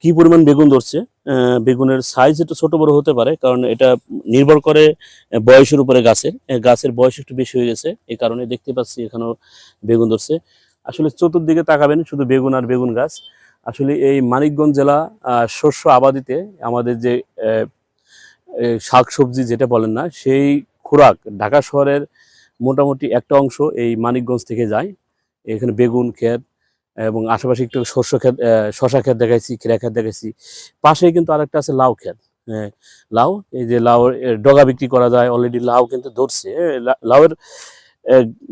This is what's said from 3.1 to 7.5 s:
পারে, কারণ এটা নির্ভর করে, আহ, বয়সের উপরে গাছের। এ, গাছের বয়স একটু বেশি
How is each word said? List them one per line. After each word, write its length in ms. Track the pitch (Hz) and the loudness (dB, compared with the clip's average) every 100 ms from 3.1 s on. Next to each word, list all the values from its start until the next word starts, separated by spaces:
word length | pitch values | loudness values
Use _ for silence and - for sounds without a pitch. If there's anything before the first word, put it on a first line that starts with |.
পারে, 220 | 127 117 120 | 0 0 0
কারণ 300 | 131 127 123 | -2 0 -2
এটা 300 | 117 131 123 _ - - | 2 2 2 _ -14 0
নির্ভর 340 | 120 139 151 | 2 4 4
করে, 340 | 156 151 156 | 4 4 4
আহ, 460 | 151 _ _ _ 113 | 2 _ _ _ -2
বয়সের 400 | 110 131 131 143 | 6 8 8 2
উপরে 220 | 127 127 | 2 4
গাছের। 300 | 113 110 143 220 - | 4 2 -2 -8 -8
এ, 120 | 131 | -2
গাছের 320 | 120 120 139 | 2 2 0
বয়স 280 | 120 127 135 | 0 0 0
একটু 160 | 139 127 | -14 -8
বেশি 220 | 127 | -6